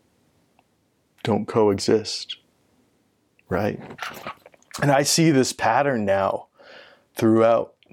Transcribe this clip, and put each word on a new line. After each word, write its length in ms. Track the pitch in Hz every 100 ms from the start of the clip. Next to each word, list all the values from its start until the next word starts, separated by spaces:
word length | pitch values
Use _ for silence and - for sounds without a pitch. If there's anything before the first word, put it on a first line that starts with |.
| _ _ _ _ _ _ _ _ _ _ _ _
don't 240 | - 107 -
coexist, 920 | 117 104 98 - 110 107 - - - _ _ _ _ _ _ _ _ _ _ _
right? 280 | 95 104 - - - - - - - - _ _ -
And 100 | 139
I 120 | 139
see 280 | 143 - 165
this 220 | 135 120
pattern 540 | - 113 120 143 120 98
now 400 | 98 98 - - _ - - - _ _
throughout 600 | - 110 110 113 113 - _ _